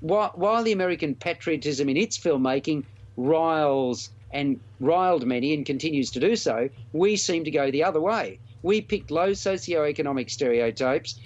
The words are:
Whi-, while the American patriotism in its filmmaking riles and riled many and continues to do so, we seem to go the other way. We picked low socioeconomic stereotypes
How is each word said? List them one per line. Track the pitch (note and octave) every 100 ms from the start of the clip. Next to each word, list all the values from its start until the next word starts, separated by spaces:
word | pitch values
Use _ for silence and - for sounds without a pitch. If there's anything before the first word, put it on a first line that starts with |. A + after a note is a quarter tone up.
Whi-, | D#3 G3+ G3+ -
while | G3 A3+
the | A3+
American | G3+ F3+ D#3+ D#3 C3
patriotism | F3 E3 - D#3 D3+ C3+ C#3
in | C3+
its | A3 -
filmmaking | F3 C#3 C3 C#3 D3+ D3+ - - - -
riles | B2+ D#3+ E3 D#3 D3 C3+ B2+ A#2 - - -
and | C#3 C#3+ B2+ - -
riled | B2+ F3 F#3 F3 B2
many | B2 C#3
and | D3+ C#3
continues | C3+ D#3+ D3 B2
to | B2+
do | E3 A3+
so, | D3+ A2+ C3 - -
we | D#3 G3 G#3
seem | - E3+ D#3+
to |
go | D3+ C#3
the | C#3
other | F3 D#3
way. | F3 A3+ A#2 F#2+ - -
We | E3+ G#3+
picked | G#3 G#3 -
low | D3+ F#3+
socioeconomic | G3 G3+ F#3+ - E3 D3+ D3 C#3+ C3+ A#2
stereotypes | - C3 A#2 A#2 G#2+ C3 D3 - -